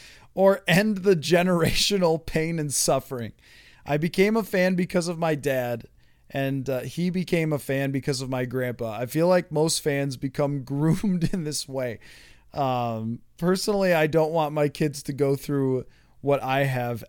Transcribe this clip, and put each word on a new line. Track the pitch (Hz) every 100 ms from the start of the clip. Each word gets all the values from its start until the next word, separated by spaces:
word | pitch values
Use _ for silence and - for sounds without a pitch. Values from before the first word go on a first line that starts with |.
| - - -
or | - 196 196 -
end | 170 214 196
the | 190 175
generational | 135 175 185 175 160 - - 202 170 160
pain | - 160 160 165
and | 147
suffering. | - - 135 - 127 110 - - - - -
"I | - 151
became | 170 - 208 220
a |
fan | 196 190 185
because | 180 180 180 165
of | 165
my | 165
dad, | 151 139 131 120 120 - _ - _ -
and, | 139 135 135 131
uh, | 127
he | 123 - 180
became | 180 165 170 156
a | 147
fan | - 135 139
because | 139 147 131
of | 131
my | 127 127
grandpa. | 127 123 113 113
I | 107 123
feel | 151 175
like | 180 175
most | 151 160 -
fans | 156 139 139 123
become | 135 - 143 143
<laughs> |
groomed | 123 143 160 185 208 180 160
in | 190
this | 151 143 -
way. | 131 127 104 - - - - -
Um, | - 135 123 120 113 113 120 - -
personally, | 175 185 - 202 190
I | 165 156
don't | 156 156
want | 165 147
my | 151 147
kids | - 156 143
to | -
go | 135 139 139
through | - 143 135 127 - - _ -
what | 139 139
I | 131 135
have | 139 127 120 120